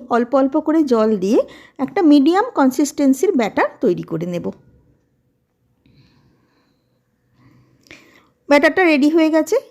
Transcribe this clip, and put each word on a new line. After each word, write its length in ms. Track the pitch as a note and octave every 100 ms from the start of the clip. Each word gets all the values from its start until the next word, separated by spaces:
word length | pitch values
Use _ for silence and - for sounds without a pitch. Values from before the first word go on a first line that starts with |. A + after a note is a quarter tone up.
| -
অল্প 240 | A#3 A#3+
অল্প 260 | C4+ C4+ D#4
করে 220 | D4+ D#4+
জল 340 | D4 A3+ A3 G#3+
দিয়ে 260 | F#3+ C#4 C#5+ - - -
একটা 240 | C4+ G4
মিডিয়াম 420 | E4 D4 C4+ F4+ A#4+
কনসিস্টেন্সির 760 | F4+ C4+ C4 C#4+ - C#4 C4+ G4+
ব্যাটার 360 | D#4+ G3+ C#4 C#5+ -
তৈরি 220 | A3 E3+
করে 240 | E3 E3 F3
নেব। 240 | F3 F3+ - _ _ _ _ _ _ _ _ _ _ _ _ _ _ _ _ _ _ _ _ _ _ _ _ _ _ _ _ _ _ _ _ - - _ _ _ _ -
ব্যাটারটা 360 | C#4+ D#4 D#4+
রেডি 240 | F4 D4+ D4
হয়ে 220 | D#4+ D#4
গেছে। 260 | D#4 D#4 A#4+ -